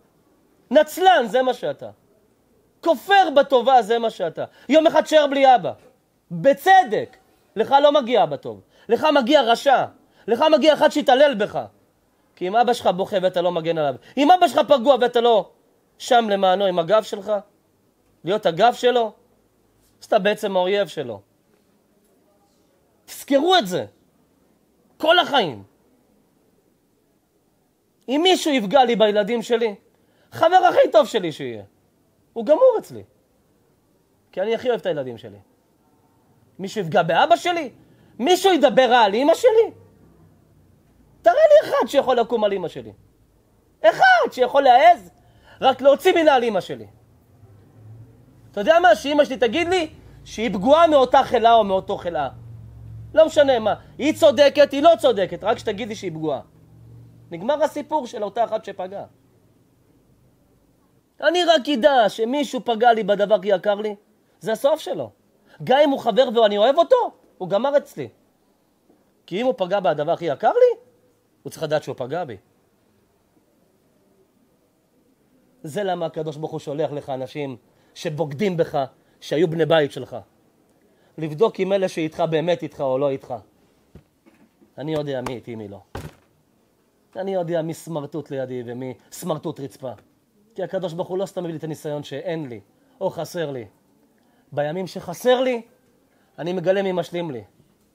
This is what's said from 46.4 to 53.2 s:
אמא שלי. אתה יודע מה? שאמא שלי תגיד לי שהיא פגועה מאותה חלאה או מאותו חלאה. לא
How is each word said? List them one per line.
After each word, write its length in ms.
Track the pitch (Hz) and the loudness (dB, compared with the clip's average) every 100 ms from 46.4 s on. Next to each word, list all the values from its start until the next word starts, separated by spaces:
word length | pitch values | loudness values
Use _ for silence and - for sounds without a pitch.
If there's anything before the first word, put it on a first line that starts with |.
אמא 180 | 233 190 | 0 -4
שלי. 260 | - 123 98 _ _ _ _ _ - _ _ _ - - - _ _ _ _ | -6 -12 -18 _ _ _ _ _ -20 _ _ _ -20 -20 -20 _ _ _ _
אתה 100 | 302 | -2
יודע 180 | 311 339 | 2 4
מה? 160 | 359 | 4
שאמא 300 | 311 277 294 | 2 0 0
שלי 120 | 247 254 | 0 -2
תגיד 300 | 233 294 339 | -2 -2 -2
לי 220 | 370 311 - - - | -2 -4 -10 -20 -20
שהיא 280 | - - 226 | -16 -8 -6
פגועה 340 | 185 226 311 339 | -2 2 4 4
מאותה 360 | 285 254 269 | 4 4 2
חלאה 300 | 226 233 226 | 2 2 4
או 100 | 233 | 4
מאותו 340 | 202 190 196 190 | 2 -2 -4 -8
חלאה. 320 | 180 160 131 - - - - - - - - | -6 -6 -8 -10 -20 -20 -20 -20 -20 -20 -2
לא 80 | 294 | 2